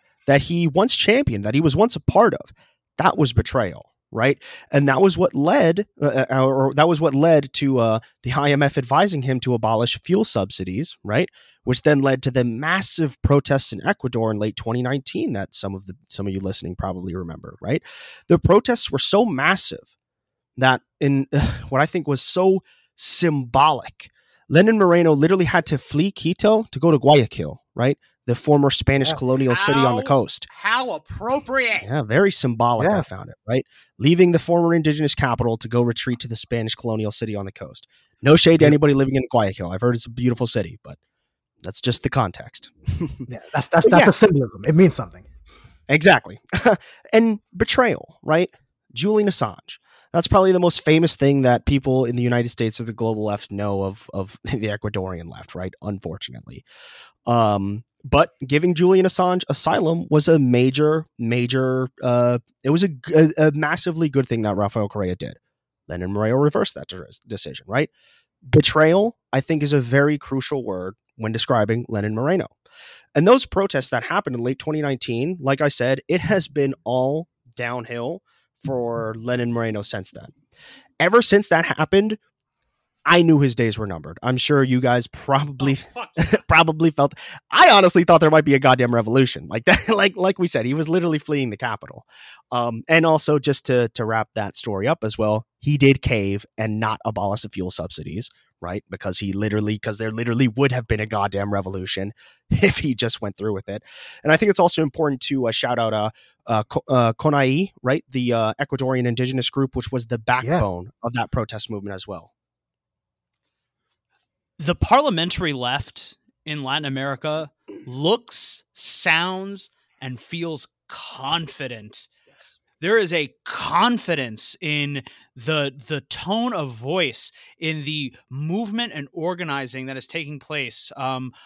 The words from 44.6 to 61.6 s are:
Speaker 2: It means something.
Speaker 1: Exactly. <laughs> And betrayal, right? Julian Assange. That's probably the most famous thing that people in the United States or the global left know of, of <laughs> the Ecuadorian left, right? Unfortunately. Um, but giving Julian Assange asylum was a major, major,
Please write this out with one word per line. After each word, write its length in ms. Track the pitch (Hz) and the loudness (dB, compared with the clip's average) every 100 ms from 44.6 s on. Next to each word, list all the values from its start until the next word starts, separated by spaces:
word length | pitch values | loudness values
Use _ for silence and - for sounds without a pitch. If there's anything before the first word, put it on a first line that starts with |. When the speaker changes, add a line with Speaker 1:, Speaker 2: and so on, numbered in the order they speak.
| - | 0
Speaker 2:
It 80 | 160 | 4
means 200 | 185 - | 4 4
something. 300 | 92 - - - _ - - _ - | -8 -14 -20 -20 _ -20 -20 _ -2
Speaker 1:
Exactly. 500 | 147 175 147 - - _ | 2 6 4 2 -14 _
<laughs> 600 | 180 233 202 - - - | 0 2 2 -2 -20 0
And 260 | 220 226 214 _ 180 | 4 4 2 _ -4
betrayal, 640 | - - 247 151 - _ | 0 2 2 0 -8 _
right? 280 | - 160 180 _ _ _ _ | 0 2 0 _ _ _ _
Julian 360 | 120 185 214 208 | -4 0 2 2
Assange. 480 | - 113 90 - - _ _ _ | 0 -4 -6 -18 -20 _ _ _
That's 140 | 170 - | -2 2
probably 240 | 202 190 | 4 4
the 80 | 185 | 4
most 220 | 175 - | 2 2
famous 340 | - 160 165 - | 4 4 4 2
thing 280 | 139 139 | 2 4
that 220 | 127 120 - | 4 2 2
people 400 | 139 135 131 123 | 0 0 0 0
in 120 | 123 | -2
the 60 | |
United 260 | 120 120 120 | 0 0 -2
States 300 | - 113 - | -2 -4 -4
or 40 | |
the 100 | 117 | -8
global 300 | 110 110 107 | -6 -4 -2
left 260 | 107 101 - | -4 -6 -8
know 340 | 101 104 98 | -6 -4 -2
of, 260 | 98 101 - | -4 -8 -12
of 240 | 101 95 - | -10 -10 -12
<laughs> 20 | |
the 240 | - 123 104 | -8 -6 -4
Ecuadorian 600 | 104 107 101 92 87 85 | -6 -6 -6 -8 -10 -14
left, 260 | - - 90 | -18 -16 -12
right? 180 | 92 - | -12 -10
Unfortunately. 800 | 104 98 - 92 - 60 - - - - - - - _ - | -10 -10 -10 -12 -14 -16 -20 -20 -20 -20 -20 -20 -20 _ -2
Um, 580 | 117 110 101 98 104 - _ | 2 2 0 -2 -8 -12 _
but 280 | 135 143 165 _ 131 | -2 0 0 _ -4
giving 280 | 147 180 | 0 0
Julian 320 | 160 180 190 185 | 2 4 4 2
Assange 380 | - 180 180 - | 0 0 0 -2
asylum 600 | 151 - 202 165 170 170 | -4 0 0 0 -2 0
was 180 | 151 147 | 2 4
a 120 | 165 | 4
major, 640 | 127 123 127 131 151 156 156 - | 4 4 2 2 0 0 -4 -8
major, 680 | 117 120 120 131 | -4 -2 -2 -2